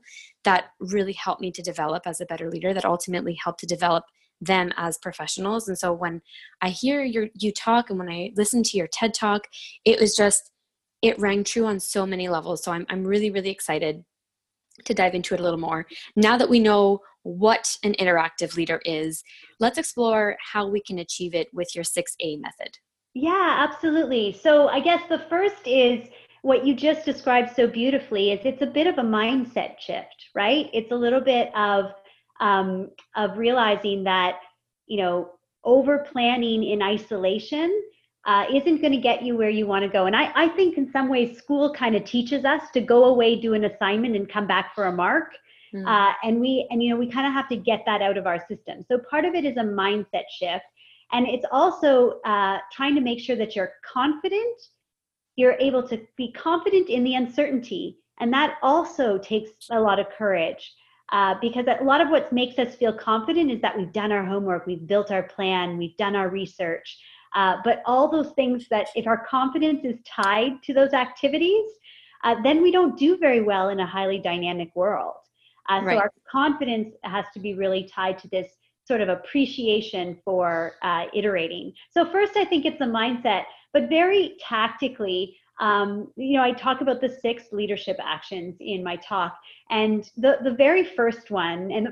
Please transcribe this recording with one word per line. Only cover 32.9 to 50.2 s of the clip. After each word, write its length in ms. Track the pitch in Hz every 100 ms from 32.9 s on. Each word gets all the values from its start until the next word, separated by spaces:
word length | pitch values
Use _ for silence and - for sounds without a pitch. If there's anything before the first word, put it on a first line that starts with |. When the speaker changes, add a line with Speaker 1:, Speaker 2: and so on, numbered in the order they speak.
| - _ 214
Speaker 2:
of 220 | 208 196
realizing 640 | 233 254 220 202 208 202
that, 360 | 190 185 180 - - _ _ _ -
you 120 | 214
know, 340 | 180 175 175 - _ _
over 420 | - 254 262 285 285
planning 520 | 254 240 247 233 220
in 200 | 220 208
isolation, 1000 | 196 208 - 208 185 208 - 302 339 415 403 _ _ _ -
uh, 200 | 202 202
isn't 260 | 277 339 311
gonna 200 | 302 269
get 220 | 240 233
you 120 | 247 233
where 140 | 214
you 160 | 214 202
wanna 240 | 196 196
go. 160 | 196 185
And 100 | 214
I, 160 | 302 277
I 120 | 330
think 280 | 339 359 311
in 140 | 269
some 180 | 269 262
ways 260 | 254 240 -
school 380 | - 285 285
kind 220 | 294 240 214
of 100 | -
teaches 400 | 240 240 277 262
us 240 | 302 -
to 60 | 247
go 260 | 208 240 247
away, 360 | 247 226 233
do 140 | 226 214
an 100 | 208
assignment, 500 | 208 196 214 240 214
and 140 | 190
come 160 | 208 196
back 300 | 190 185 -
for 100 | 190
a 60 |
mark. 420 | 180 180 285 320 - _ _ -
Speaker 1:
Mm. 120 | 196 190
Speaker 2:
Uh, 260 | 208 196 -
and 160 | 226 233
we, 280 | 254 262 -
and, 120 | 233
you 100 | 240
know, 40 | 233
we 140 | 240
kind 160 | 233 269
of 80 |
have 160 | 269 262
to 60 | 226
get 260 | 185 214 220
that 160 | 208
out 140 | 196 196
of 100 | 185
our 120 | 170 175
system. 360 | 214 - - -
So 120 | 247
part 260 | 247 302 339
of 80 |
it 120 | 339 285
is 120 | 240
a 40 |
mindset 640 | 214 202 196 208 196 180